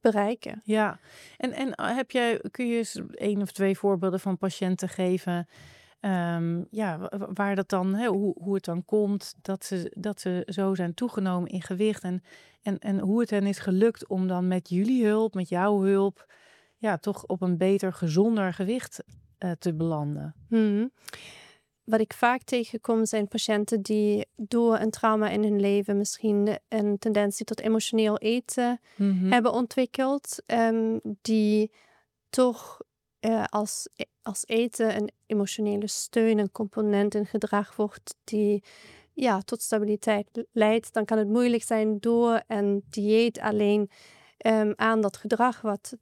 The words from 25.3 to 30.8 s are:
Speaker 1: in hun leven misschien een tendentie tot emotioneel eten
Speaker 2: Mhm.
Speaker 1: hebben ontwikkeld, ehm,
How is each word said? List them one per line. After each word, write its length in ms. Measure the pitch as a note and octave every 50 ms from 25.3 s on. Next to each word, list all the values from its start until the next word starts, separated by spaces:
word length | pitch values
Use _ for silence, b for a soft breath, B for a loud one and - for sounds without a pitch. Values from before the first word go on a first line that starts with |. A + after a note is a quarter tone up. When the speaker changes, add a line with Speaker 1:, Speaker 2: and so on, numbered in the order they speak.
Speaker 1:
in 120 | - G#3 G#3+
hun 180 | G#3+ G#3 G3+
leven 360 | G3 G3+ G3+ G3+ G3 G3+ G3+
misschien 600 | G3+ G3+ G3 - - - A3 G#3 G3+ G3+ G#3 G#3 - _ _
een 300 | - A3 G#3 G#3 G#3 G3+
tendentie 460 | - A3+ G#3+ G3+ G#3 G3+ G3 - A3
tot 160 | - A3+ -
emotioneel 580 | - A3 A3 A3 G#3+ - - A3 A3 G#3+ G#3 -
eten 640 | - G#3+ A#3 B3 A#3+ - - - B3 A#3+ B3 A#3 b b b
Speaker 2:
Mhm. 360 | b G3+ G3+ G3 F#3 F#3 F#3 A#3
Speaker 1:
hebben 200 | B3 A3+ A#3+ -
ontwikkeld, 880 | A#3 B3 A#3 - - B3+ B3 - - C4 C4 C#4 C#4+ - - - - -
ehm, 520 | _ A3+ A#3 A3+ A3+ A3+ A3+